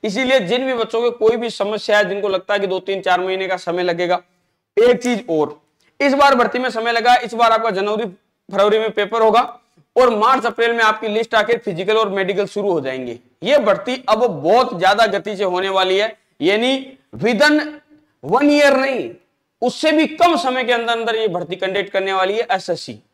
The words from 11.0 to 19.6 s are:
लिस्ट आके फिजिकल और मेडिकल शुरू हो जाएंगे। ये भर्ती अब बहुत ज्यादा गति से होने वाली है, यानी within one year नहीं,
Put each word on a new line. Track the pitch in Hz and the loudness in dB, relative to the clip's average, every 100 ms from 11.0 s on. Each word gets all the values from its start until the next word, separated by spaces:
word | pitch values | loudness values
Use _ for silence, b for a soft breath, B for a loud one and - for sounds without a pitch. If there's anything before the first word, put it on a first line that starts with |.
| 226 | -2
लिस्ट | 214 220 226 | -4 0 0
आके | 214 233 | 0 -2
फिजिकल | - 170 190 214 | -2 -6 0 0
और | 214 | 2
मेडिकल | 196 185 190 196 | -2 -2 -2 -4
शुरू | - 202 | -4 -2
हो | 170 | -2
जाएंगे। | 131 131 123 117 _ _ | -2 -8 -8 -12 _ _
ये | 180 285 | 0 2
भर्ती | 220 190 - 254 - | 2 -2 -2 -8 -2
अब | 220 240 160 | 0 0 -2
बहुत | 147 226 254 175 | 2 2 2 0
ज्यादा | 185 208 220 | 0 2 2
गति | 190 170 202 | 0 -6 -4
से | |
होने | 196 180 190 | -2 -2 -2
वाली | 190 185 190 | 0 0 0
है, | 220 - _ _ | -2 -6 _ _
यानी | 156 208 240 269 269 - _ 113 | 0 2 0 -2 -6 -20 _ -6
within | 196 226 294 302 302 - _ _ _ _ | -2 2 2 2 -2 -12 _ _ _ _
one | 139 226 294 | -2 2 4
year | 294 285 | 4 4
नहीं, | 277 269 254 127 117 _ _ _ _ | 4 0 -4 -8 -12 _ _ _ _